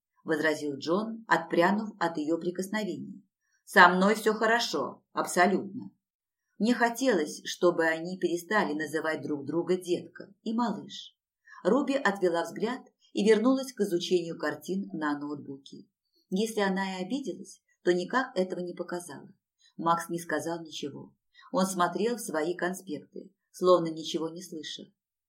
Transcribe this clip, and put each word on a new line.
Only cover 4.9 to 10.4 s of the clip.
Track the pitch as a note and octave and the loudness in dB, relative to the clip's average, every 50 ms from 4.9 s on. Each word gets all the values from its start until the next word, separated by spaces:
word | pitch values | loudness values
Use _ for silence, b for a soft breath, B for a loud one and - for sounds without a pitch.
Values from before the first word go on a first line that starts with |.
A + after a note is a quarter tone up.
| - - _ _ - | -8 -14 _ _ -4
абсолютно". | D#3 D3+ - - F3+ F3+ F#3 F#3 C3+ G#2+ - - - - - _ _ _ _ _ _ _ _ _ _ _ _ _ | -4 -2 0 4 4 4 6 4 2 -2 -4 -10 -10 -12 -14 _ _ _ _ _ _ _ _ _ _ _ _ _
Мне | - G3+ A#3 A#3+ | 0 2 2 4
хотелось, | A#3 A#3 A#3 A#3 - C4+ C4 G#3+ E3+ D3+ D3 - - - | 4 2 2 2 2 2 2 4 2 2 -2 -6 -10 -10
чтобы | - - - F3+ F3+ E3+ - D#3+ | -10 -2 2 4 4 4 4 2
они | D#3+ D#3+ D#3+ E3 F3+ F#3 | 2 0 -2 -4 -8 -6
перестали | F#3 F3+ D#3+ E3 E3+ E3+ - G#3+ G#3 F3 D3 D3 | -2 -2 -2 -2 -2 -2 0 0 2 2 0 -2
называть | D3+ D#3 C#3 D3 D#3 D3+ D#3+ D#3 C#3+ | -4 -4 -4 -4 -2 -2 -2 -4 -4
друг | C3+ D3 D3 C#3+ C3+ | -4 -4 -6 -6 -4
друга | C3+ D3+ E3+ E3+ E3+ F#3 | -4 -2 -2 0 0 0
детка | F#3 - F3 F3 E3+ F3 - - - - - - _ | 0 0 -2 -4 -4 -4 -8 -16 -18 -18 -20 -16 _